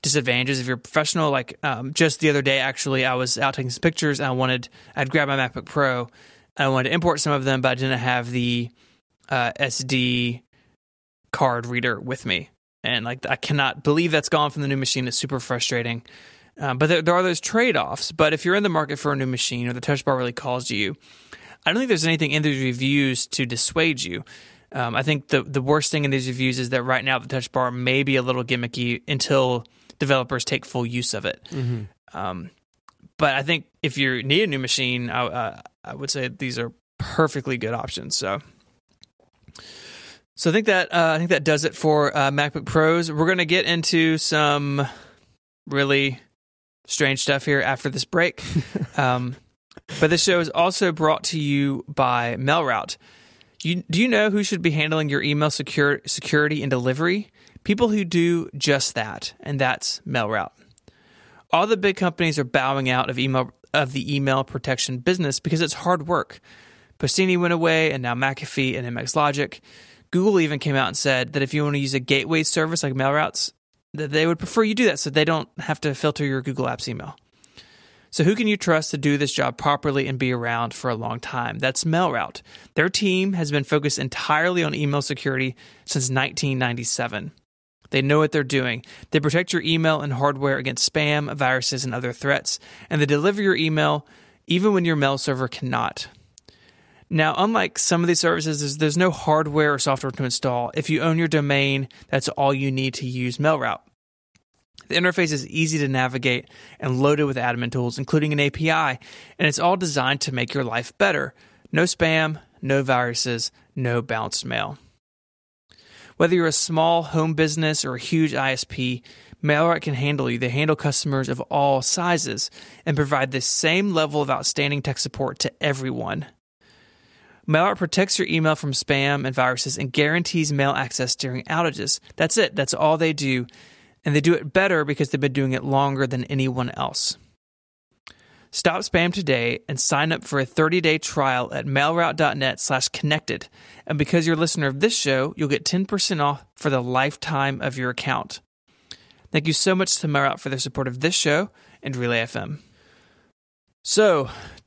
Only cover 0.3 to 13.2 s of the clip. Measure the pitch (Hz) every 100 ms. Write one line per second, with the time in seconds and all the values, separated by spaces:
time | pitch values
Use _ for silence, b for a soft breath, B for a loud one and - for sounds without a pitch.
0.3 | 123 127 135 123 127 - 160 151 175 151
1.3 | 139 123 - 147 117 131 151 160 - 156
2.3 | 143 135 135 131 131 139 135 127 127 127
3.3 | 120 135 135 127 123 170 156 151 139 139
4.3 | 127 131 127 - B B - 135 147 139
5.3 | 139 123 - - 151 139 123 117 b b
6.3 | b b - 135 131 117 170 165 151 151
7.3 | 143 131 131 131 127 131 127 123 123 120
8.3 | 123 120 120 117 b b b _ _ -
9.3 | 131 120 - 139 - 131 135 123 123 120
10.3 | 120 _ _ _ _ _ _ _ _ _
11.3 | - 135 120 120 123 123 110 123 131 117
12.3 | 92 - _ _ _ - 120 117 127